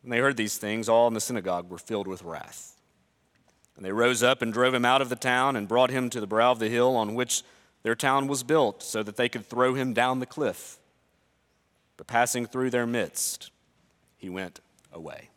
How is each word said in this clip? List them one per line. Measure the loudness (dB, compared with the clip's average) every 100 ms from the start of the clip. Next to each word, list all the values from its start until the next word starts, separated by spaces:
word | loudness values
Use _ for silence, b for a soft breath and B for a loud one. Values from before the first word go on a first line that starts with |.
When | 0
they | 2
heard | 2 2
these | -4 -4
things, | -4 -4 2
all | 4 4
in |
the | 0
synagogue | -4 -4 -2 -4 -6
were | -16
filled | -6 -6 -6
with | -10
wrath. | -10 -14 -14 -18 -20 _ _ _ _ _ _ _ _ _ _
And | -12
they | -6
rose | 2 2 4
up | 4 4
and | -2
drove | 2 2
him | 4
out | 4 4
of | 2
the | -2
town | 0 2 2 0
and | 0
brought | 4 4
him | 2 -4
to | -6
the | -2
brow | 4 4
of | 4
the | 0
hill | 2 2
on | 2 -2
which | -2 -2 -4 b b b b
their | -4
town | 0 0 0 0
was | -4
built, | 0 2 2 -2
so | -8 -6
that | -6 -2
they | -2
could | -4
throw | -8 0 0
him | 2 -2
down | 0 0 0
the |
cliff. | -6 -4 -4 -4 -14 -20 _ _ _ _ _ _ _ _ _ _ _ _
But | -2
passing | 2 2 0
through | -4 -2 0
their | 0 0
midst, | -2 -4 -4 -6 -8 -16 _ _ _ _ _ _ _
he | -10
went | -8 -10 -12 _ _ _
away. | -18 -16 -18 -20